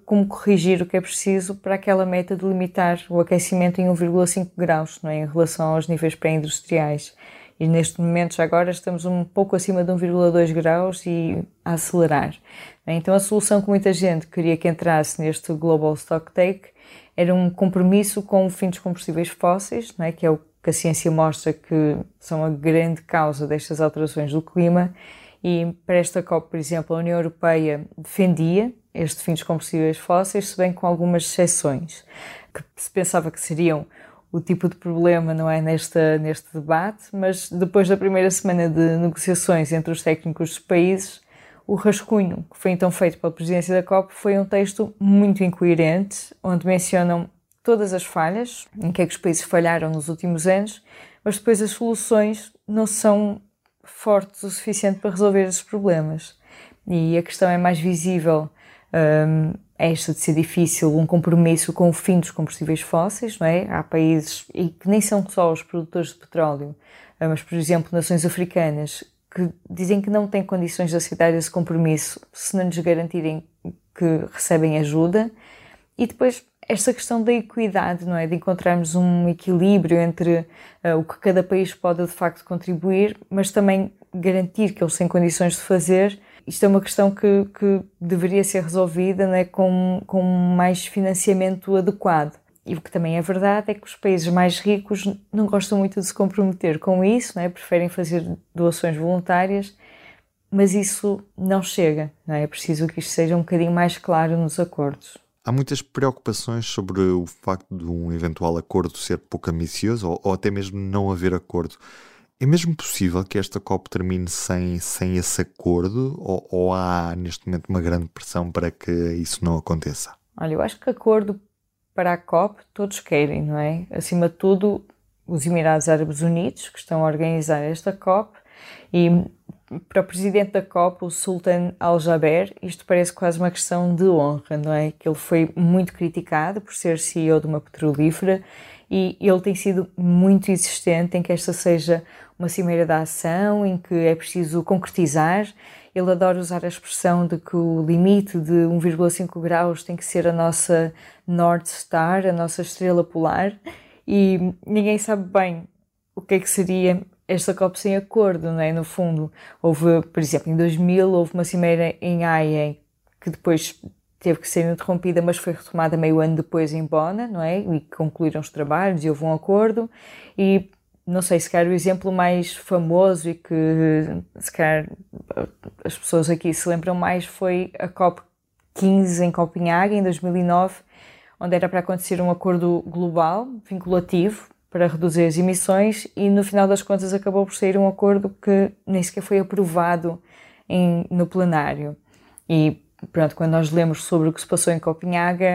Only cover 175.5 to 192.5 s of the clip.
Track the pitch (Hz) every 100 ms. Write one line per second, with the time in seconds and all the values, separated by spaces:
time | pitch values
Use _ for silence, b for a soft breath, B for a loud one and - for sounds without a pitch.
175.5 | - - - - - - 170 160 165 170
176.5 | 156 180 170 170 180 175 180 170 - 185
177.5 | 180 185 - - - 180 175 - _ _
178.5 | _ _ - 190 196 190 175 175 170 170
179.5 | 170 170 170 202 208 190 170 180 175 175
180.5 | 175 185 185 _ b b b b _ 180
181.5 | 175 180 185 180 185 - 180 180 175 190
182.5 | 175 175 175 - 165 175 165 160 190 254
183.5 | 233 - 190 180 180 180 180 185 214 -
184.5 | _ _ 175 175 160 175 160 170 156 180
185.5 | 180 - 190 214 214 - - 202 202 202
186.5 | 202 196 196 - 196 190 196 196 196 190
187.5 | - 196 196 196 190 202 202 196 - -
188.5 | 196 196 - - 185 175 - 190 196 190
189.5 | 202 180 165 170 175 165 165 b b b
190.5 | b - 180 180 170 - 180 175 185 180
191.5 | 156 143 143 147 147 b b b b -